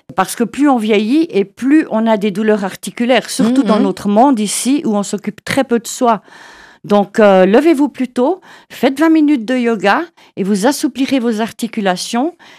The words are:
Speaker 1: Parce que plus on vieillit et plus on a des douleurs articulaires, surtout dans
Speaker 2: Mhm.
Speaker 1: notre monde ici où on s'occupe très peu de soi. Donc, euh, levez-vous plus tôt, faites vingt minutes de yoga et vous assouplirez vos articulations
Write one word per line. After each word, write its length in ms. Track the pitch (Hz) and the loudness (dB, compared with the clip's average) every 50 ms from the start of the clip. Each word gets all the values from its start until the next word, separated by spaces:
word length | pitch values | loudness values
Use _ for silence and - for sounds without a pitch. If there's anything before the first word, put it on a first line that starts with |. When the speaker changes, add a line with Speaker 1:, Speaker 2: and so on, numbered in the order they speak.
| _ - - | _ -8 -4
Speaker 1:
Parce 200 | - 185 - - - | -4 -4 -4 -4 -4
que 60 | 240 | -4
plus 240 | - - 247 285 294 | -4 -2 0 0 2
on 80 | 262 240 | 2 0
vieillit 500 | 208 214 214 202 214 208 262 320 330 - | 0 0 0 0 0 0 0 0 0 0
et 140 | - 196 196 | -2 -2 -2
plus 420 | - - - 233 269 294 320 - - | -4 -6 -6 -2 0 2 2 2 0
on 160 | - 220 226 226 | -2 -2 0 0
a 80 | 220 208 | 0 0
des 140 | 190 214 | 0 -2
douleurs 320 | 175 196 220 214 214 208 202 | -2 -2 0 0 0 0 -2
articulaires, 680 | 185 - - - 202 - - 240 233 262 220 - - | -6 -8 -10 -12 -12 -6 -4 -2 0 0 0 0 -2
surtout 340 | - - - 226 254 269 247 | -2 -2 0 2 2 2 2
dans 140 | 196 214 208 | 2 2 2
Speaker 2:
Mhm. 40 | 202 | 2
Speaker 1:
notre 240 | 196 180 - - 202 | 0 -2 -2 -4 0
monde 320 | 202 214 247 285 269 208 | 2 4 4 4 2 0
ici 420 | 214 190 - - - 240 277 285 - | -2 -4 -6 -4 -2 -2 -2 -2 -2
où 100 | 220 208 | -2 -2
on 80 | 202 196 | -2 -2
s'occupe 400 | - - 196 - 214 - - - | -4 -6 -8 -8 -10 -12 -10 -8
très 220 | - - 277 254 | -4 -2 -2 -2
peu 140 | - 240 233 | 0 -2 -4
de 80 | 233 - | -4 -6
soi. 340 | - - 254 233 226 196 - _ - - - - - - - - - _ - | -6 -2 0 0 0 0 -4 _ -20 -20 -20 -20 -20 -20 -20 -20 -20 _ -4
Donc, 360 | - 208 208 202 196 - - | 0 0 0 0 0 2 4
euh, 280 | 214 202 190 185 185 190 | 6 6 6 6 6 6
levez-vous 420 | 202 277 294 339 320 262 294 247 | 4 4 4 4 2 2 0 -2
plus 200 | - - 254 247 | -2 -4 -8 -6
tôt, 320 | _ 254 247 294 370 370 - - - - - _ | _ -2 0 0 -2 -4 -8 -16 -20 -20 -20 _
faites 300 | - - - 285 269 269 | -8 -2 -2 -2 0 2
vingt 100 | 320 330 | 2 2
minutes 340 | 320 320 302 285 302 247 214 | 4 4 4 2 2 0 -2
de 120 | 196 254 254 | -2 -2 -2
yoga 460 | 240 233 226 196 175 196 208 277 349 - _ _ _ _ _ | 0 0 -2 0 0 0 0 0 -2 -6 _ _ _ _ _
et 80 | - 190 | -6 -4
vous 240 | 190 208 190 190 277 | -2 -2 0 0 0
assouplirez 500 | 277 - - 294 - 240 269 - 277 269 | 0 0 -4 -4 -4 -4 -4 -2 -2 -2
vos 240 | 226 240 220 208 | 0 -2 -2 -4
articulations 960 | 226 202 - - - 220 - 226 202 190 180 185 - - - 240 269 339 349 _ - - - | -4 -6 -8 -8 -10 -8 -6 -4 -2 -2 -2 -4 -6 -6 -4 -4 -4 -4 -6 _ -16 -20 -20